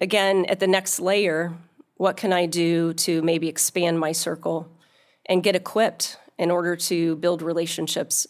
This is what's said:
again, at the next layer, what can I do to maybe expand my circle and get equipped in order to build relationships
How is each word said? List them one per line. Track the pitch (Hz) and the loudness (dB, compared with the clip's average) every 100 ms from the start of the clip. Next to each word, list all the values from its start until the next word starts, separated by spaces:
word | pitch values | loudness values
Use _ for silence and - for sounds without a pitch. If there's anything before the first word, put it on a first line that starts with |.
again, | 185 208 196 196 180 | 0 2 4 4 2
at | 190 | 2
the | 190 | 4
next | 190 185 - | 2 2 -2
layer, | 180 202 196 156 170 170 - _ - - | 0 2 2 0 -2 -6 -16 _ -18 -2
what | 190 185 | -2 0
can | 202 | 0
I | 180 175 | 2 2
do | 175 170 170 165 | 0 2 2 0
to | 165 - 165 | -2 -2 0
maybe | 160 165 160 | 2 0 -2
expand | - - 185 170 165 | -2 -2 0 0 0
my | 156 | -2
circle | 165 170 165 170 165 165 _ _ _ _ _ - | -2 -4 -4 -4 -4 -6 _ _ _ _ _ -2
and | 185 | 0
get | 196 185 | 2 0
equipped | 185 214 226 - - - - - | 0 0 0 0 -8 -8 -14 -4
in | 170 | 0
order | 175 170 170 | 0 0 -2
to | - 175 165 160 | -2 0 0 0
build | 175 170 | 0 -2
relationships | 165 165 170 - 160 175 165 - | -2 -4 -4 -4 -6 -4 -4 -4